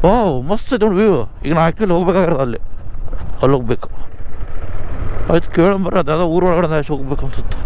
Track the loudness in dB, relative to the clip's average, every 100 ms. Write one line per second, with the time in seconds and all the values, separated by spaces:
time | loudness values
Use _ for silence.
0 | 4 2 2 -2 0 -2 0 0 0 2
1 | 2 2 -2 -6 -2 2 0 0 0 2
2 | 2 2 2 0 -2 -2 -4 -4 -4 -2
3 | -2 -2 -2 0 2 2 0 -2 -2 -2
4 | -2 -2 -2 0 0 0 0 0 0 0
5 | 0 0 2 2 2 2 2 2 -2 -2
6 | 0 0 0 0 2 0 0 -2 -2 -4
7 | -2 -2 0 0 0 0